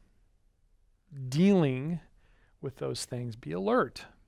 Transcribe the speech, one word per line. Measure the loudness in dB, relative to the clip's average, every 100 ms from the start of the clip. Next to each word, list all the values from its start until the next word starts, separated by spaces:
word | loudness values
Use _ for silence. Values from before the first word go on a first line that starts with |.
| _ _ _ _ _ _ _ _ _ _ -18 -12 -4
dealing | 4 6 6 4 0 -4 -6 -10 _ _ _ _ -12
with | -12 -8
those | -6 -6 -8
things. | -8 -8 -10
Be | -8
alert. | -4 0 2 0 -4 -20 -20